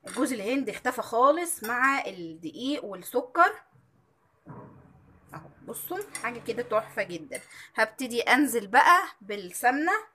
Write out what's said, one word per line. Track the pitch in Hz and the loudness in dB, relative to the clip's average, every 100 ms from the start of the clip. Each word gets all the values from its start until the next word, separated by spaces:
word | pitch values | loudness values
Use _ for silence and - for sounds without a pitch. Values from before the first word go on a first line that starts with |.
| - | -10
جوز | - 254 | -4 -2
الهند | 240 196 269 262 | -2 -2 -2 -4
اختفى | 190 247 247 | -4 -4 -4
خالص | - 233 262 320 339 - | -2 4 6 4 -2 -6
مع | 220 240 269 277 - | -4 0 2 0 -4
الدقيق | 185 165 160 160 - 254 285 214 | -10 -12 -10 -12 -8 -6 -4 -6
والسكر. | 185 175 247 - - 370 - _ _ _ _ _ _ _ _ - 123 - - - _ _ _ _ | -12 -4 -4 -2 4 4 4 _ _ _ _ _ _ _ _ -20 -20 -20 -20 -20 _ _ _ _
اهو | - - _ - | -20 -20 _ -16
بصوا | 233 - 370 403 - | -14 -8 -8 -8 -8
حاجة | 226 240 | -8 -8
كده | - 220 | -8 -8
تحفة | 240 214 220 - | -2 -2 -2 -6
جدا. | 185 170 151 - - - - - | -6 -8 -12 -16 -16 -20 -10 -2
هبتدي | 220 - 254 240 | -2 -2 -4 -2
انزل | - 247 285 226 196 | 4 4 4 0 4
بقى | 247 - 359 349 - | 6 8 6 4 -12
بالسمنة | 202 208 180 - 240 277 330 427 - | -10 -10 -8 0 0 2 0 -2 -4